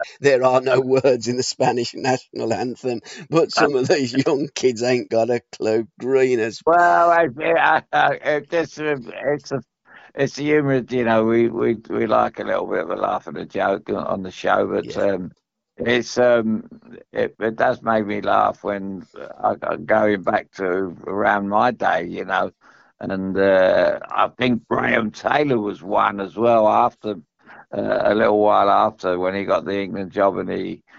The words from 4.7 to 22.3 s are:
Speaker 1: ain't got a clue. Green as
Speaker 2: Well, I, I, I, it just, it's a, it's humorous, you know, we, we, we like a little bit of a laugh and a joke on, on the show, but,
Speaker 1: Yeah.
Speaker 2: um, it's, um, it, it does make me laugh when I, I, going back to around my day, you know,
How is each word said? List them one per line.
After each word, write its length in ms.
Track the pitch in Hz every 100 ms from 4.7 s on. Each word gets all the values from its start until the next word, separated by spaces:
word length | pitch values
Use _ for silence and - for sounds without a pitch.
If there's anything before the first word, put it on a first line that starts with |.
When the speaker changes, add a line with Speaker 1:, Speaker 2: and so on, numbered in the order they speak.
| 113
Speaker 1:
ain't 260 | 120 127 -
got 200 | 113 117
a 120 | 120 -
clue. 360 | - 110 113 107 -
Green 400 | 120 135 131 123
as 220 | 113 101 -
Speaker 2:
Well, 440 | 170 175 175 170
I, 160 | 170 165 127
I, 420 | 160 165 147 156 -
I, 220 | 147 143
it 360 | 139 139 151 147
just, 300 | 170 160 -
it's 720 | 151 143 101 95 120 147 -
a, 100 | 135 - _ _ - - -
it's 220 | 135 -
humorous, 540 | 147 151 139 131 113
you 120 | 123
know, 220 | 117 113 113
we, 240 | 117 117
we, 260 | - 120 110 -
we 180 | 113 113
like 320 | 117 113 -
a 40 |
little 240 | 104 98 95
bit 160 | 98
of 60 | 82
a 60 | 95
laugh 320 | 98 98 -
and 100 | 78
a 80 | -
joke 440 | 98 98 98 -
on, 80 | 101
on 260 | - 95
the 80 | 92
show, 360 | - 95 98 98
but, 280 | 98 - 101
Speaker 1:
Yeah. 80 | 101
Speaker 2:
um, 180 | 95 87 _ _ _ _ -
it's, 400 | 117 120 113 -
um, 500 | 123 120 110 107 - - - - -
it, 240 | 110 110 -
it 160 | 107 110
does 260 | 127 120
make 240 | 113 110 101
me 160 | 104
laugh 420 | 98 101 104 -
when 420 | - 101 98 95 - - - -
I, 160 | 107 107
I, 120 | - 82
going 440 | - 107 107 101
back 300 | 85 107 -
to 420 | - 95 92 92 80 -
around 420 | 98 104 104 101
my 220 | 104 123
day, 340 | 113 92 87 87
you 200 | 92
know, 260 | 95